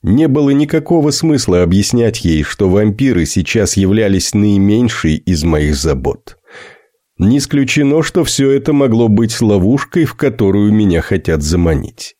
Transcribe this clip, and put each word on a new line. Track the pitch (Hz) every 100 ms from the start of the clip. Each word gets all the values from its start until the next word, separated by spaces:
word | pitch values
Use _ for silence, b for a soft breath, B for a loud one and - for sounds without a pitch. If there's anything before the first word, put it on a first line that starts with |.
Не | - 113 160
было | 135 143
никакого | 139 147 160 151 170 147
смысла | 143 165 143 - 90
объяснять | 87 95 - 120 113 101
ей, | 87 80
что | 71 - 98
вампиры | 95 107 104 135 95 78
сейчас | - 85 113 98 -
являлись | 95 107 104 95 -
наименьшей | 104 104 101 98 107 120 - 80 78
из | - 87
моих | 80 78 73 73
забот. | 76 67 - - - - B B B B B B _ _
Не | 92 139
исключено, | 139 143 135 - 139 151
что | 151 -
все | 160 - 135
это | 139 135
могло | 147 139 113 117
быть | 104 117 -
ловушкой, | 113 101 92 135 - 180 151
в |
которую | - 143 120 104 98 104
меня | 107 104 85
хотят | - 95 82 80
заманить. | 73 87 85 73 - - - _